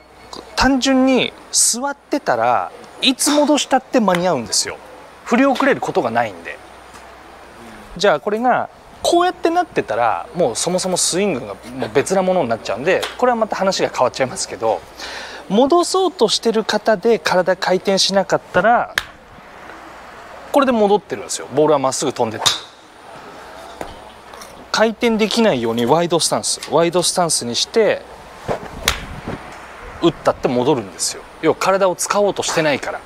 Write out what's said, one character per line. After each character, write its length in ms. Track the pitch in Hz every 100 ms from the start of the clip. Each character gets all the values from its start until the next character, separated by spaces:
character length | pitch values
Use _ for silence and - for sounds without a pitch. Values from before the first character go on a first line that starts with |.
| - - - - - -
単 220 | 254 269
純 280 | 269 262 262
に 260 | 254 143 - -
座 360 | - - 226 277
っ 80 | 277
て 240 | _ 294
た 160 | - 120
ら 340 | 120 110 87 - - -
い 140 | 240
つ 160 | 262 -
戻 260 | 294 294 294
し 100 | -
た 120 | 262
っ 40 |
て 160 | - 254
間 160 | 196
に 140 | 175 180
合 60 |
う 40 | 139
ん 40 |
で 80 | 104
す 160 | - 98
よ。 80 | 76 - - - -
振 140 | - 240
り 80 | 277
遅 180 | 240
れ 100 | 269
る 60 | 143
こ 100 | -
と 80 | -
が 80 | 117
な 160 | 113 113
い 60 |
ん 120 | 87
で。 140 | 82 - - - - - - - - - - - - - - 175
じ 100 | 196
ゃ 100 | 151
あ 40 |
こ 80 | -
れ 100 | 214
が 300 | 247 170 110 - - -
こ 180 | - 339
う 40 |
や 60 | 359
っ 40 |
て 140 | 359 339
な 140 | 339
っ 40 | 349
て 160 | -
た 140 | - 110
ら、 300 | 117 87 -
も 180 | 165 139
う 20 |
そ 140 | 110 170
も 100 | 180
そ 120 | 185
も 80 | 175
ス 200 | - 170
イ 60 |
ン 80 | 202
グ 80 | 127 107
が 80 | 95 120 131
も 80 | 113
う 40 |
別 200 | 135 123
な 60 | 190
も 140 | 185
の 80 | 185
に 80 | 127
な 60 | 113
っ 20 |
ち 100 | -
ゃ 60 |
う 60 | 104
ん 40 |
で、 160 | 156 143 - -
こ 80 |
れ 80 | 247
は 40 | 233
ま 100 | 214
た 100 | -
話 260 | 190 180
が 60 | 135
変 140 | -
わ 80 | 123
っ 20 |
ち 80 | -
ゃ 40 |
い 20 | 127
ま 100 | 95
す 120 | -
け 80 | 98
ど、 260 | 110 90 - - - - - - -
戻 340 | 202 269 349
そ 260 | 330 370 370
う 40 |
と 160 | - 214
し 100 | -
て 140 | 226
る 100 | 214
方 360 | 208 214 - 208
で 200 | 233 214
体 380 | - 180 180 185
回 200 | - 185
転 200 | - 190
し 160 | -
な 140 | 190 180
か 100 | 156
っ 40 | -
た 80 | 180
ら、 340 | 208 233 107 - - - - - - - - - - - - - - - -
こ 80 | 294
れ 60 | 269
で 60 |
戻 240 | 233 202 208
っ 40 |
て 160 | - 107
る 60 |
ん 20 |
で 60 | 82
す 80 | -
よ。 80 | -
ボ 100 | 127
ー 40 | 151
ル 40 |
は 60 | 147
ま 100 | 131
っ 60 |
す 100 | -
ぐ 80 | 165
飛 160 | - 113
ん 20 |
で 80 | 104
て。 60 | - - - - - - - - - - - - - - - - - - - - - - -
回 180 | - 226
転 260 | 208 240 220
で 120 | 214
き 120 | 233
な 140 | 220
い 80 | 131
よ 80 | 117
う 40 |
に 120 | 117 120
ワ 160 | 160
イ 60 | 175
ド 120 | 165
ス 80 | -
タ 80 | 127
ン 80 |
ス、 160 | - - -
ワ 140 | 143
イ 60 | 170
ド 120 | 175
ス 120 | 170
タ 100 | -
ン 60 | 170
ス 160 | - 120
に 100 | 117
し 100 | -
て 360 | 233 196 110 - - - - - - - - - - - - - - - - - - - -
打 80 | 170
っ 20 |
た 200 | - -
っ 20 |
て 140 | - 139
戻 260 | 123 123
る 80 | 139
ん 100 | 98
で 60 | -
す 180 | - -
よ。 60 | - -
要 120 | 160
は 40 | -
体 300 | 180 190 190
を 80 | 170
使 240 | - 202
お 80 | 202
う 60 |
と 80 | -
し 120 | -
て 60 | 165
な 140 | 156
い 40 | 139
か 140 | -
ら。 80 | 156